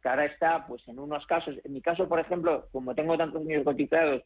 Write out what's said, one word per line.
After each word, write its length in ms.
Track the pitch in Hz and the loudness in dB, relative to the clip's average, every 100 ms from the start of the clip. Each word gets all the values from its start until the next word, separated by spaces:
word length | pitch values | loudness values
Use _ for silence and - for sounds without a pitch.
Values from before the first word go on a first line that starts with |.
que 80 | 131 | 0
ahora 160 | 131 | 0
está, 420 | 147 - 165 165 - | 0 0 0 0 -2
pues, 200 | 120 - | -14 -14
en 100 | 120 | -14
unos 280 | 143 147 - | -8 -8 0
casos, 300 | 165 165 135 | -2 0 -10
en 80 | - | -10
mi 100 | 139 | -4
caso, 260 | 170 170 180 | -2 0 2
por 120 | 165 | 2
ejemplo, 460 | 160 180 170 143 - | 0 0 2 0 -2
como 220 | 131 127 | -8 -4
tengo 240 | 123 156 160 | -2 0 2
tantos 240 | 160 160 | 0 -2
años 220 | 156 151 | -2 0
cotizados 580 | 139 135 143 160 160 131 | 2 0 2 4 4 0